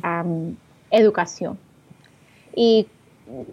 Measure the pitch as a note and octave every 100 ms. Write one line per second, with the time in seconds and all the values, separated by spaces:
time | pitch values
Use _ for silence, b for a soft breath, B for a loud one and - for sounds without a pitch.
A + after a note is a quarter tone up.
0 | E3+ E3+ F3 E3 D#3+ - _ _ - A3
1 | A3 G3+ E3+ - - - _ _ _ _
2 | _ b b b b - A#3 A3 - _
3 | _ _ - B3+ -